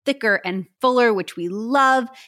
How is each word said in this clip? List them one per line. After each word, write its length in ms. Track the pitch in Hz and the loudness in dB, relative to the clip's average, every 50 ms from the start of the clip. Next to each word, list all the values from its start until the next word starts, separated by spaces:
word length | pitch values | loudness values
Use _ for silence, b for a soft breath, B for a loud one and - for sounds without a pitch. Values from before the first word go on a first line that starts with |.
| _ | _
thicker 360 | - 269 277 - 214 202 185 - | -6 -4 -2 0 0 0 0 -2
and 220 | 185 185 190 175 - _ _ | -4 -6 -6 -8 -10 _ _
fuller, 320 | - 254 254 247 240 233 214 | -2 0 2 4 2 2 2
which 240 | 190 175 - - | 0 -2 -6 -8
we 120 | 175 170 175 | -8 -8 -6
love. 600 | 185 208 220 233 269 277 269 262 262 262 240 240 B B B | -6 -6 -6 -2 0 2 4 4 2 2 0 -4 B B B